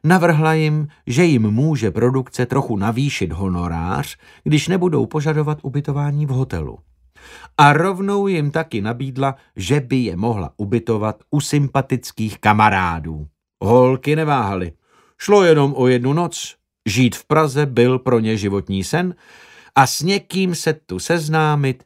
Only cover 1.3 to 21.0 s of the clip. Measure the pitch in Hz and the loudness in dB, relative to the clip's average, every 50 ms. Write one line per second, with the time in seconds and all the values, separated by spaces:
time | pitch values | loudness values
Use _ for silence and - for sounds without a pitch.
1.3 | 143 117 110 104 107 117 147 160 151 120 113 101 80 107 120 127 131 135 127 - | 4 4 4 2 2 2 2 0 0 0 -2 -2 0 0 0 2 2 0 -4 -4
2.3 | - - 127 - - 139 - - 113 98 98 113 110 123 143 139 - - 98 82 | -4 -4 -4 -2 0 -2 -2 -2 -2 -2 -2 -2 -2 -2 -2 -4 -4 -4 -6 -6
3.3 | 78 85 98 95 90 87 87 87 85 82 82 90 - 143 147 - - - _ - | -4 -4 -4 -4 -4 -4 -4 -4 -4 -4 -4 -4 -4 -6 -6 -8 -12 -18 _ -20
4.3 | - _ - 147 151 143 - 160 185 185 180 180 156 123 117 - - 156 143 160 | -18 _ -4 0 0 0 0 0 0 0 0 0 0 0 -2 -2 -4 -4 -2 -2
5.3 | 151 156 147 151 147 147 - 143 127 147 143 - 135 143 147 147 143 147 151 135 | -2 -2 -2 -2 -4 -6 -8 -8 -6 -6 -4 -4 -4 -4 -2 -2 -2 -2 -2 -2
6.3 | 127 127 131 - 98 85 76 60 55 - _ _ _ _ _ _ _ _ - - | -2 -2 -2 -4 -4 -6 -8 -8 -10 -14 _ _ _ _ _ _ _ _ -20 -20
7.3 | - - - - _ - 147 143 147 151 170 196 190 180 196 196 202 202 196 196 | -20 -20 -20 -2 _ 6 6 6 6 4 2 0 -2 -4 -4 -2 -2 0 0 0
8.3 | 185 160 147 143 - 156 160 160 - 104 98 110 117 120 135 135 123 135 135 135 | 0 -2 -2 -2 -2 -4 -4 -4 -6 -6 -4 -4 -6 -6 -8 -8 -4 -4 -2 -2
9.3 | 131 - _ _ - 107 92 95 135 147 131 117 135 127 120 101 85 87 107 120 | -4 -6 _ _ -14 -8 -2 0 0 0 0 0 0 0 0 -2 -4 -2 -2 -2
10.3 | 113 101 82 69 - - 104 98 123 117 113 117 113 104 107 107 104 - _ _ | -2 -4 -6 -8 -8 -8 -4 -2 -2 -2 0 -2 -2 -2 -2 -4 -6 -8 _ _
11.3 | - 147 - - 147 147 143 127 - 139 131 - 131 117 - - - - 110 107 | -4 -4 -2 -2 0 -2 0 0 -2 -2 -2 -2 -4 -6 -6 -8 -8 -6 -6 -6
12.3 | 98 - - 107 107 107 107 107 95 95 92 87 85 82 76 80 78 76 76 76 | -6 0 2 2 4 6 4 4 4 2 0 -2 -4 -6 -8 -10 -10 -12 -14 -16
13.3 | _ _ _ _ _ - 95 98 120 127 127 127 131 131 - 143 151 156 160 151 | _ _ _ _ _ -4 0 4 4 6 4 4 2 -2 -2 -2 -2 -2 -2 -2
14.3 | 143 127 107 98 98 92 90 82 - _ _ _ _ _ _ _ _ - - - | -2 -2 -2 -2 -4 -6 -6 -8 -10 _ _ _ _ _ _ _ _ -8 0 2
15.3 | 208 202 190 170 156 151 139 139 139 135 127 127 127 123 120 131 143 170 175 - | 4 6 6 6 6 4 4 2 0 2 2 2 2 2 0 0 0 -2 -2 -4
16.3 | - - - - - _ _ _ _ _ - 110 95 123 127 113 - - - - | -6 -10 -14 -14 -16 _ _ _ _ _ -8 -4 0 2 2 2 0 -4 -4 0
17.3 | 151 156 156 139 123 143 147 135 123 120 120 127 131 127 127 127 120 113 110 110 | 2 2 2 2 0 -2 -2 0 2 4 4 4 2 0 0 0 0 2 2 0
18.3 | 110 101 104 101 98 101 90 - 98 98 92 - - 165 180 180 175 - _ _ | -2 -2 -2 -2 -2 -4 -4 -4 -4 -4 -4 -2 -2 -2 -2 -4 -6 -10 _ _
19.3 | - - - - - - - _ - 139 131 - - - 147 185 196 196 196 - | -20 -20 -20 -20 -20 -20 -16 _ 2 2 2 2 0 -4 -2 -2 -2 -4 -4 -6
20.3 | - 190 190 180 170 - - 160 156 - _ - 92 92 | -4 -2 -2 -2 -2 -4 -2 -4 -4 -4 _ -12 -10 -6